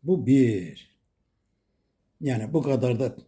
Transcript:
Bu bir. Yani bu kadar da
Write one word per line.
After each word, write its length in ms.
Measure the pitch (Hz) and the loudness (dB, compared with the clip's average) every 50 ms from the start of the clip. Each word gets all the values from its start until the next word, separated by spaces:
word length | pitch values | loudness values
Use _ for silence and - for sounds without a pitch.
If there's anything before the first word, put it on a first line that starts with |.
| - | 0
Bu 240 | 147 185 170 120 | 0 -2 0 2
bir. 720 | 110 135 139 131 117 107 95 87 78 - - - _ _ _ _ _ _ _ _ _ _ _ _ _ _ _ _ _ _ _ _ _ _ _ _ _ _ _ | 4 4 4 4 4 2 -2 -6 -10 -14 -20 -20 _ _ _ _ _ _ _ _ _ _ _ _ _ _ _ _ _ _ _ _ _ _ _ _ _ _ _
Yani 320 | 156 143 127 117 110 107 - | -4 -2 -2 -2 -4 -2 -2
bu 100 | 160 - | -2 0
kadar 380 | 143 135 120 123 123 120 113 | 0 0 0 0 0 0 0
da 160 | 131 120 - - - | -2 -4 -6 -8 -20